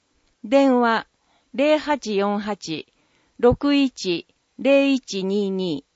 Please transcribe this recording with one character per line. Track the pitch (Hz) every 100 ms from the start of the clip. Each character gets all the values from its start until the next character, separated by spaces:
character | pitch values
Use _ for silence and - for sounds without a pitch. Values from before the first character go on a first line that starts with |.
| _ _ _ _
電 | 208 277 277 247
話、 | 233 208 - _ _ _ _
零 | 220 294 302
八 | 285 285 214
四 | 196 202 208
八 | 208 202 - 151 - _ _ _ _ -
六 | 240 247 285
一 | 285 269 - 190 170 - _ _ -
零 | 240 277 277
一 | 269 - 196
二 | 190 202 196
二。 | 190 185 143 _